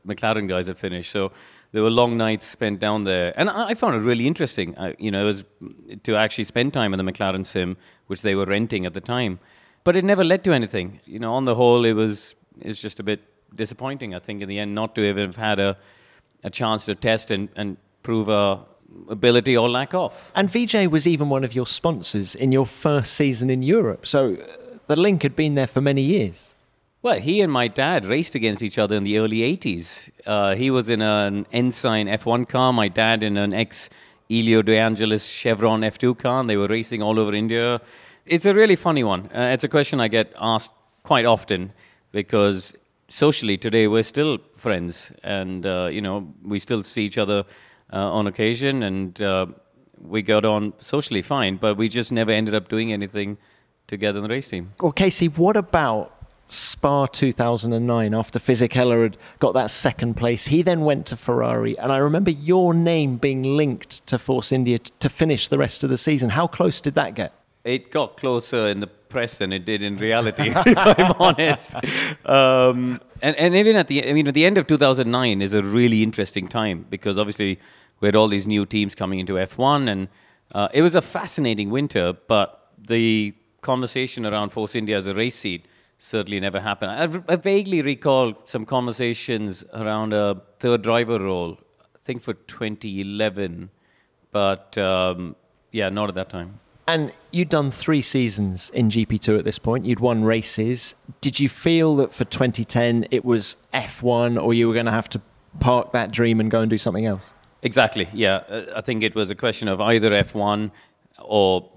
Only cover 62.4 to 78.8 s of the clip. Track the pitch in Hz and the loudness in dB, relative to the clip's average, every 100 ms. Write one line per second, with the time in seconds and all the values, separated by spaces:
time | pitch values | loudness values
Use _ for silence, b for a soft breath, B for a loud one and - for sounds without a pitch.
62.4 | 147 185 180 170 170 165 143 120 139 131 | 2 4 4 4 2 2 0 0 -2 0
63.4 | 131 147 147 117 - - - 123 - 127 | 0 2 0 -2 -8 -12 -4 -4 -2 -2
64.4 | - 135 123 117 - - 131 - 160 131 | 0 0 2 0 -2 -6 -6 0 0 0
65.4 | - 143 131 - 135 131 - 147 123 120 | 0 0 0 -2 -2 -2 0 0 0 0
66.4 | 170 - 175 - 151 143 117 110 92 _ | -2 0 0 0 -2 -2 -2 -4 -8 _
67.4 | _ _ 117 127 - 156 123 - 131 120 | _ _ -4 -4 -4 -4 -4 -4 -2 -2
68.4 | - 123 107 101 101 _ _ 127 117 - | 0 0 0 0 -6 _ _ -6 -6 -4
69.4 | 95 95 87 104 101 98 110 113 113 - | -4 -4 -4 -4 -4 -4 0 0 0 0
70.4 | 147 170 214 190 196 180 185 - 180 147 | 0 2 4 6 6 6 4 4 4 4
71.4 | 160 143 - - - B 139 151 - 135 | 2 0 -4 -8 -6 B -6 -6 2 6
72.4 | 131 131 127 123 127 123 - - 135 143 | 6 6 4 4 -2 -6 -12 -4 -2 2
73.4 | 170 185 214 220 165 143 123 147 143 143 | 4 4 6 4 4 0 2 2 2 4
74.4 | 175 196 147 151 139 131 117 123 127 98 | 4 4 2 4 4 4 2 2 2 2
75.4 | 98 104 98 113 120 110 110 110 98 101 | 2 0 2 4 4 4 2 0 -4 -4
76.4 | 90 120 107 85 - 98 104 98 104 104 | -6 -4 -2 -4 -8 -6 -4 -2 -2 -2
77.4 | 101 92 b b b b 104 107 107 101 | -2 -4 b b b b 2 4 4 2
78.4 | 98 104 101 107 | 0 0 0 -2